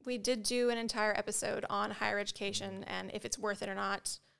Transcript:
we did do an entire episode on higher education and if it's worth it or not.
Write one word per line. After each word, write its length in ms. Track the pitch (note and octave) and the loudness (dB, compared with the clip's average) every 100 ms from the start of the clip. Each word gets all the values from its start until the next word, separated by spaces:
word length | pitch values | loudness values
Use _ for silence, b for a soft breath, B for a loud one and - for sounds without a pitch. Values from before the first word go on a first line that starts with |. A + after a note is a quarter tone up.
we 140 | B3+ B3 | -4 0
did 260 | A#3 A#3+ | 2 2
do 260 | G3+ B3 A#3+ | 2 4 4
an 80 | A#3 | 2
entire 380 | A#3 G#3+ G#3+ G3+ | 0 2 4 4
episode 500 | G#3 - - - - | 2 0 0 0 0
on 220 | G3+ G#3+ | 0 0
higher 280 | G#3 G#3+ G3+ | 0 2 2
education 640 | G#3 - G3+ G3+ G3 F#3+ - | 0 -2 -2 -2 -4 -6 -4
and 220 | F#3 F#3+ | -4 -4
if 100 | G#3 | -6
it's 160 | - - | -4 -2
worth 220 | G#3 G3+ | -2 -2
it 80 | G3+ | -4
or 60 | G3 | -2
not. 440 | G3 G3 - - - _ | -2 0 -2 -6 -10 _